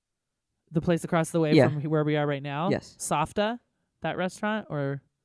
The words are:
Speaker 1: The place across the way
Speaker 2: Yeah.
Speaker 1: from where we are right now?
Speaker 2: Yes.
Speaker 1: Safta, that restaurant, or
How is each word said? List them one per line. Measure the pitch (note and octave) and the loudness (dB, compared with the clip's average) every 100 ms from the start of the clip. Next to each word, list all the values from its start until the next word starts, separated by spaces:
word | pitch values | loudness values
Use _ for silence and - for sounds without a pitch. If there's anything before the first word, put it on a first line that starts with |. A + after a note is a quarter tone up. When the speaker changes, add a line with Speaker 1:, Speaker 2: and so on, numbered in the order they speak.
| _ _ _ _ _ _ _ | _ _ _ _ _ _ _
Speaker 1:
The | D#3+ | -2
place | F3+ E3 | 2 0
across | - E3+ D#3+ | 2 0 2
the | E3+ | 0
way | D#3 | 4
Speaker 2:
Yeah. | D3+ B2 | 6 6
Speaker 1:
from | D3 | 2
where | D3+ D#3 | 0 0
we | D3+ D3+ | 2 0
are | D3 | 0
right | C#3 | -2
now? | C#3+ C#3+ F3 | -6 -4 -2
Speaker 2:
Yes. | B2 - - | -2 -4 -10
Speaker 1:
Safta, | - D3+ D#3+ - G#3+ A#3+ _ _ _ _ | -4 -2 -2 -2 -2 -4 _ _ _ _
that | D#3+ E3+ | -6 -4
restaurant, | F3+ - G#3 G#3+ - | -4 -4 -4 -4 -6
or | D3 C#3 C#3 _ _ | -4 -4 -6 _ _